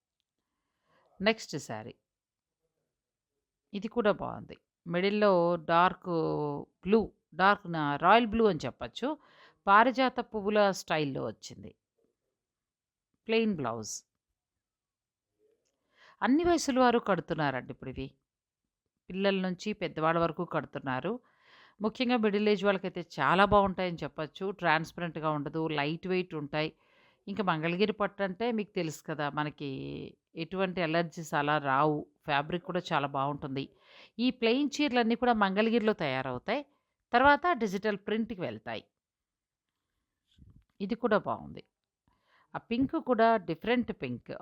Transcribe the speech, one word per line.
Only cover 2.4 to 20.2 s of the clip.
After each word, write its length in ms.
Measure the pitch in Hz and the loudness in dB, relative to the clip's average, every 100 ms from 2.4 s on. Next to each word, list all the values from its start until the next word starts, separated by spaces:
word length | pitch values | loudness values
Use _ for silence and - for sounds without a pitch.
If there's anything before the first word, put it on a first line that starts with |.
| _ _ _ _ _ _ _ _ _ _ _ _ _ | _ _ _ _ _ _ _ _ _ _ _ _ _
ఇది 140 | 202 220 | -10 -8
కూడా 240 | 240 214 | -2 0
బాగుంది. 440 | 185 127 113 - - _ _ 170 | 0 -4 -10 -14 -18 _ _ -4
మిడిల్‌లో 460 | 170 196 208 208 180 170 175 156 | 0 0 4 4 6 4 0 2
డార్క్ 460 | 170 180 175 - 165 156 151 147 143 - _ | 4 4 2 -4 -2 0 -2 -4 -6 -10 _
బ్లూ, 180 | 180 220 196 _ _ | 2 2 2 _ _
డార్క్ 320 | 156 190 202 175 | 2 4 4 0
నా-, 300 | 165 147 143 | -2 -2 2
రాయల్ 300 | 165 220 240 | 6 6 6
బ్లూ 180 | 226 220 | 2 2
అని 140 | 156 | 2
చెప్పచ్చు. 480 | 127 - 120 - 254 302 _ _ - _ - | -4 -8 -12 -6 -6 -6 _ _ -20 _ 4
పారిజాత 520 | 202 240 247 254 247 | 6 6 4 0 0
పువ్వుల 400 | 233 214 196 208 202 | -8 -6 0 2 2
స్టైల్‌లో 520 | 185 - 165 147 139 127 | 2 -2 -2 -2 -4 -6
వచ్చింది. 460 | 107 - - 107 - _ _ _ _ _ _ _ _ _ _ _ _ _ _ - | -8 -16 -18 -18 -20 _ _ _ _ _ _ _ _ _ _ _ _ _ _ -2
ప్లెయిన్ 280 | 226 220 175 | 0 0 0
బ్లౌజ్. 380 | 123 117 107 - _ _ _ _ _ _ _ _ _ _ _ _ _ _ _ _ _ _ _ _ - - | -4 -6 -8 -12 _ _ _ _ _ _ _ _ _ _ _ _ _ _ _ _ _ _ _ _ -20 -4
అన్ని 220 | 202 285 | 2 4
వయసుల 340 | 349 339 - 254 | 4 2 2 4
వారు 200 | 247 233 | 4 4
కడుతున్నారండి 720 | - 180 - 160 147 127 131 | 2 -2 -2 -2 -2 -2 -6
ఇప్పుడు 180 | 131 135 | -14 -12
ఇవి. 160 | 131 135 _ _ _ _ _ _ _ _ _ - | -10 -12 _ _ _ _ _ _ _ _ _ -12
పిల్లల 280 | 185 196 196 | -2 0 0
నుంచి 280 | 185 180 214 | -2 -4 -6
పెద్దవాళ్ళ 440 | 208 160 147 156 | -6 -6 -2 0
వరకు 240 | 165 | 2